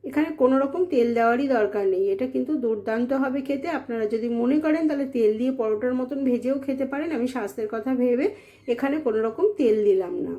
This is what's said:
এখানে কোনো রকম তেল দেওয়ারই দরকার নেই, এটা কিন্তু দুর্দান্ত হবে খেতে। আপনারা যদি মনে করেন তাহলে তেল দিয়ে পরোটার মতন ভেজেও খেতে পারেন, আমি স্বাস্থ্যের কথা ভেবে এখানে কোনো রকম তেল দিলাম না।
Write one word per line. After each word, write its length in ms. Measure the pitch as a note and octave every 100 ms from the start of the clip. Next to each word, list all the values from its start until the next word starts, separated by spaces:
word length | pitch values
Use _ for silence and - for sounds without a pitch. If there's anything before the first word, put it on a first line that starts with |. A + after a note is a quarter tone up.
এখানে 260 | E4 C#4+ D#4+ -
কোনো 140 | B3+ C4
রকম 240 | C4+ F4 F4+
তেল 160 | C4 A#3 A#3
দেওয়ারই 320 | A#3 A#3+ C#4
দরকার 380 | B3 G#3 G#3 G3
নেই, 100 | F#3 G3
এটা 140 | G3 C4
কিন্তু 180 | C4 B3+ D4+
দুর্দান্ত 480 | A#3 A3 G3+ A3+ A#3+ C4+
হবে 160 | C4+ C4+
খেতে। 260 | C4+ C#4 E4+ D4+
আপনারা 260 | - A#3 G#3+
যদি 140 | A3+ A#3 A#3
মনে 180 | A#3+ D4+
করেন 240 | D#4 D#4 D#4+
তাহলে 200 | C#4+ C4+ B3
তেল 160 | A3 G#3+
দিয়ে 140 | B3+ C4
পরোটার 340 | A3 G#3+ B3 B3+
মতন 200 | B3+ C#4
ভেজেও 340 | C4 B3 B3 C#4 C4+
খেতে 200 | C4+ C4
পারেন, 240 | C#4 E4 C#4+
আমি 100 | B3
স্বাস্থ্যের 360 | B3+ G3+ A3 G#3+
কথা 180 | A3+ G#3+ B3+
ভেবে 320 | B3 A#3+ F4 - - - -
এখানে 280 | A#3+ C4+ D4+
কোনো 160 | D4+ A3
রকম 240 | A3 A3+ G4 G#4
তেল 180 | B3 G#3+
দিলাম 300 | G#3 F#3+ F3+ F4+
না। 100 | -